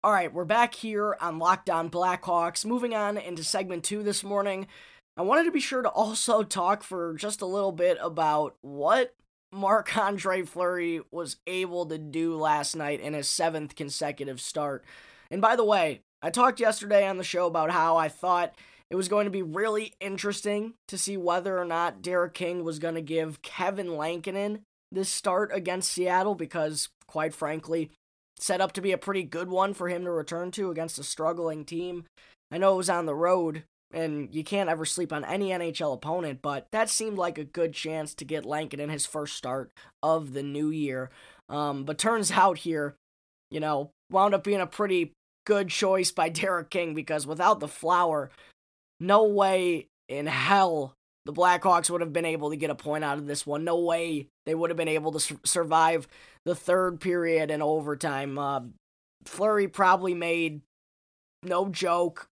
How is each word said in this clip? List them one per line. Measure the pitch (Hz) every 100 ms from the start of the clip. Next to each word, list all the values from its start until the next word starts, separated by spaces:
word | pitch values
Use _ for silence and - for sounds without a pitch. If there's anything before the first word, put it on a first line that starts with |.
All | 214
right, | 202 170
we're | 170 170
back | 226 240 -
here | 226 214 208 -
on | 170 160
Locked | 170 190 -
On | 165 165
Blackhawks. | 175 185 180 170 175 170 170
Moving | 214 247 240
on | 220 208 208
into | 175 170
segment | 156 208 190 175
two | - 208
this | 208 202
morning, | 202 202 202 190 190 - - - _ -
I |
wanted | 185 285 339
to |
be | 285
sure | - 262
to | 233
also | - 220 220 - 220
talk | 208 196 180 208
for | - 185 170 160
just | 208 214
a | 185
little | 196 196
bit | 165 180 175
about | 170 160 156 151 151 -
what | - 143 147 240 247 _ _ _ _
Marc-Andre | 196 196 214 214 - 202 202 196 185
Fleury | 175 170 180 180 170 165 -
was | 165 156 - -
able | 185 185 175 165
to | 160
do | 151 156 165 160
last | 156 151 143 160
night | 147 147
in | 131 151
his | 143
seventh | - 165 160 151
consecutive | - 143 - 147 143 139 127
start. | - 156 147 139 - - - - _
And | 185
by | 220 240
the | 214
way, | 202 160 123 _ _
I | 156
talked | 196 247 247
yesterday | 226 220 208 202 196
on | 185
the |
show | 175 175 175
about | 165 156
how | 175 165 165
I | 156
thought | - 180 175 170 - - - _
it | 180
was | 180
going | 208 208
to |
be | 190
really | 170 165 220 214 214 _
interesting | 196 196 208 196 208 208 220 - -
to | 196
see | - 196
whether | 175 175 185 185
or | 175
not | 165 170 190
Derek | 175 180 175 -
King | 180 180
was | 165 151
gonna | 165 165
give | 151 160 156 147
Kevin | - - 185 196 180 156
Lankinen | 156 175 170 190 208 214 _ _ _
this | 185 190
start | - 202 185 202
against | 196 175 180 185
Seattle | 175 180 180 196 185
because, | 156 165 156 151 - _ -
quite | 156 160
frankly, | - 151 156 156 165 160 _ _ _ _ -
set | - 185
up | 190
to | 190
be | 190
a | 180
pretty | 196 196
good | 165 160 180
one | 185 196
for | 196 180
him | 175
to | 180
return | 165 151 170 180
to | 180 190
against | 156 165 -
a |
struggling | 143 - 160 170 165 156
team. | 147 165 180 175 165 _ - _ _
I | 165
know | 196
it | 190
was | 180
on | 175 160
the | 147
road, | 175 185 170 156 - _ _
and | 165 160 147 143 156
you |
can't | 151 202 185
ever | 165
sleep | 156 - 170
on | 151
any | - 190 196
N | 185
H | 170 156
L | 156
opponent, | 123 147 175 160 131
but | 147 139 -
that | 220 220
seemed | - 220 202
like | 175 165
a | 147
good | - 165
chance | 147 160 160 151 -
to | 143
get | 156 117
Lankinen | 151 156 143 147
his | 151 -
first | 156 147 -
start | 127 131 139 - - _
of | 151 160 147
the | 135
new | 143 143 151
year. | 156 143 131 131 - - - -
Um, | 147 147 139 139
but | 151
turns | 220 226 190
out | 185 190 165
here, | 170 160 147 - _ _ _ _ _
you | 156
know, | 156 147 151 _ _
wound | 190 202
up | 196
being | 202 202
a | 180
pretty | - 208 185 160 _ _ _ -
good | 202 190
choice | - 196 190 180
by | - 170
Derek | 160 190 175 156
King, | 180 170
because | 156 143 151 131
without | 156 180 156
the | 147
Flower, | - 165 175 175 151 135 - - _ _ _ _ _
no | 180 208
way | 214 202 190 185 180 165 - _ -
in | 135 147
hell | 135 135 196 190 156 131 _ _ _ -
the |
Blackhawks | 147 180 175 196 175 170
would | 175
have | 165
been | 151 165
able | 160 147
to | 151
get | 156
a | 139
point | 151 151
out | 151 143
of | 143
this | 143 147
one. | 147
No | 165 170
way | 170 170 170 151 135 _ -
they |
would | 165 170
have | 165
been | 160
able | 156 156
to | 151
su-, | - 147
survive | - 180 160 160 165 165 - - - _ -
the |
third | 175 - 185 185 170
period | 185 175 165 160 151
and | 151
overtime. | 151 156 147 143 156 135 139 135
Uh, | 143 139 120 104 _ _ _ _ -
Fleury | - 214 208 196
probably | - 190 185 185
made, | 175 170 170 165 151 _ _ _ _ _ _ _ _
no | 180 190 196
joke | 170 180 175 175 - -